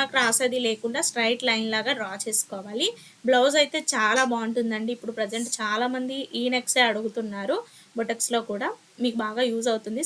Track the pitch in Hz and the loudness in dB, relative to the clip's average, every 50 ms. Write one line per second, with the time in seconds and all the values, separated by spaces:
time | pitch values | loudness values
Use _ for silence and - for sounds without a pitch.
0 | 269 269 269 269 247 226 233 - 262 247 247 254 240 226 220 214 - 233 233 294 | 2 2 2 2 2 2 2 2 0 0 0 0 0 -2 -2 -2 -4 -6 -4 -2
1 | 330 - - 240 226 226 240 240 254 247 226 220 220 220 220 220 214 254 285 233 | -2 -2 -2 0 0 0 0 0 0 0 0 0 0 -2 -2 -2 0 0 -2 -2
2 | 214 190 190 202 - 226 214 - - - 214 190 190 208 208 233 330 415 466 - | -4 -8 -8 -8 -6 -2 -2 -2 -2 -2 -6 -12 -10 -8 -4 -2 -2 -2 -4 -6
3 | - - - - - 233 254 247 254 277 285 302 294 285 - 311 - - 285 233 | -12 -20 -16 -4 2 4 6 6 6 6 6 4 2 2 0 -4 -2 -2 0 2
4 | 220 208 220 254 262 247 240 233 226 220 226 240 233 226 220 214 220 226 247 240 | 2 4 4 4 4 2 2 0 -2 -2 -2 -2 -2 -2 -2 -2 -4 -4 -6 -6
5 | - 214 220 220 220 202 214 233 240 233 - - 220 208 208 220 247 247 254 254 | -6 -8 -6 -4 -4 -4 -4 -4 -6 -4 -4 -2 -2 0 2 2 2 2 0 0
6 | 254 254 269 269 269 - - 233 240 247 254 254 247 - - 254 247 233 208 214 | -2 -2 -4 -4 -6 -4 -2 0 0 2 2 2 2 2 4 6 6 4 4 2
7 | 220 220 208 240 220 214 202 202 196 226 311 440 480 - - - - - - 233 | -2 -4 -4 -4 -4 -4 -4 -4 -2 0 0 -2 -2 -6 -14 -20 -20 -10 -6 -4
8 | 226 226 233 226 - - 233 233 226 226 208 202 254 349 480 - _ _ _ - | -2 -2 -2 -2 -2 0 0 0 -2 -2 -4 -4 -4 -4 -6 -6 _ _ _ -2
9 | 240 247 226 233 220 214 214 233 254 247 226 226 226 247 220 220 220 214 220 247 | -2 -2 0 0 -2 -2 0 0 0 0 0 0 0 0 0 0 -2 -4 -4 -2
10 | 330 | -2